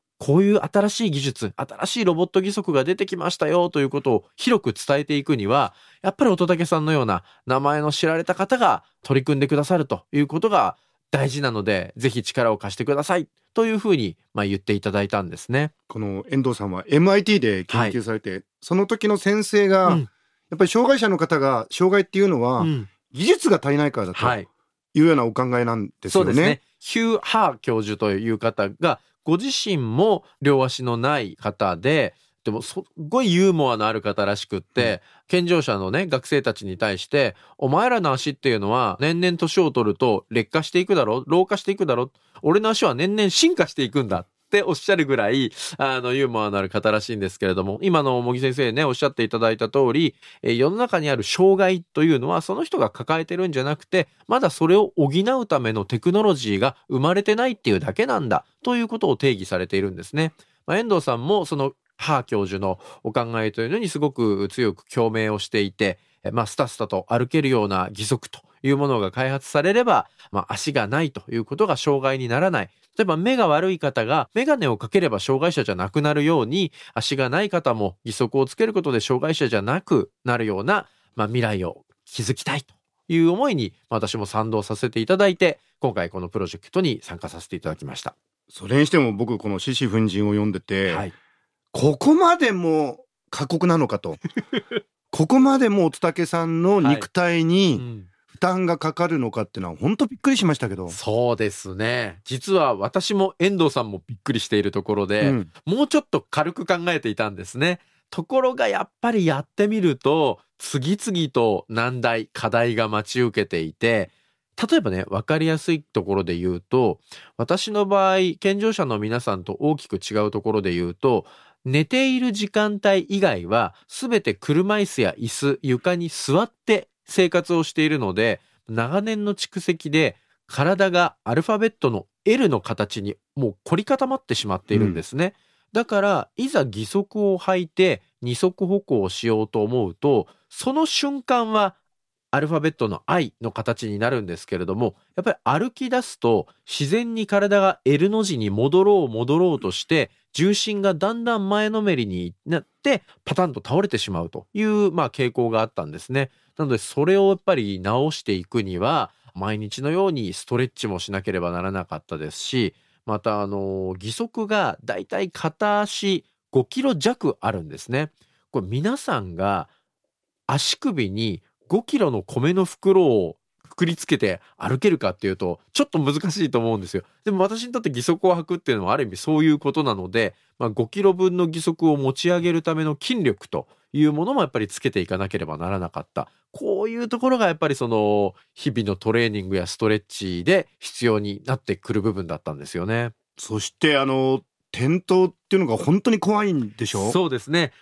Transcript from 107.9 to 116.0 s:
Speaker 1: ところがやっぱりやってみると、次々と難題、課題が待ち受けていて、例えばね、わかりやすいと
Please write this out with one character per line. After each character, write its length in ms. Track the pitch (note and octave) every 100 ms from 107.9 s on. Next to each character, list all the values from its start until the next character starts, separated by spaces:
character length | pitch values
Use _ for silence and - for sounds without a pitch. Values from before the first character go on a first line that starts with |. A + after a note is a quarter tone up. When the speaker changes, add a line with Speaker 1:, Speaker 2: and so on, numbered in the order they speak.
| _ _
Speaker 1:
と 140 | -
こ 180 | E3 C4
ろ 120 | C4
が 140 | B3 A3+
や 140 | G3
っ 80 | G3 _
ぱ 120 | A#3+
り 120 | A3+
や 140 | D#3+ C#3
っ 100 | -
て 200 | - G#3
み 120 | A3
る 160 | F3+ C3
と、 420 | C#3 D#3+ C3+ - _ _
次 400 | - C#3+ C3+ G3+
々 300 | A#3 F3+ D3+
と 340 | B2+ A2+ G2 -
難 320 | A2+ B2 B2
題、 260 | A#2+ A2+ -
課 160 | - A2+
題 240 | A#2 A#2+
が 140 | A2+ A2
待 220 | G#2+ G#2
ち 120 | B2
受 180 | A#2+ G#2+
け 40 | F#2
て 140 | E2+
い 120 | D#2+
て、 380 | - A#2 A2 F2+ _ _ _ _ - A3+
例 80 | E4
え 20 |
ば 80 | C3
ね、 140 | F#2 -
わ 140 | G2
か 160 | - D#3
り 80 | D#3+
や 100 | D#3+
す 160 | -
い 100 | D#3+
と 220 | - G#2+